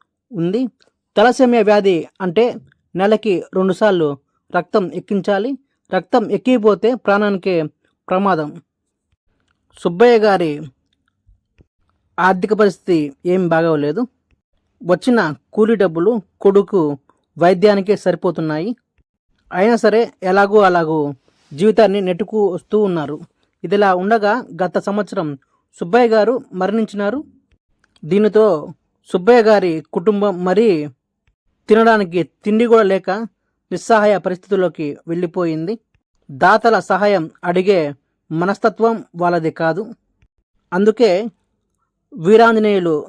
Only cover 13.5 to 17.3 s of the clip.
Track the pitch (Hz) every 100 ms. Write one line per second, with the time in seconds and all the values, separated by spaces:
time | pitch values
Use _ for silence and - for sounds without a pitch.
13.5 | 165 165 151 143 170 247 _ _ _ _
14.5 | _ _ _ 170 180 - 233 165 147 _
15.5 | - 214 220 190 160 185 240 - - 196
16.5 | 196 196 196 151 143 _ _ _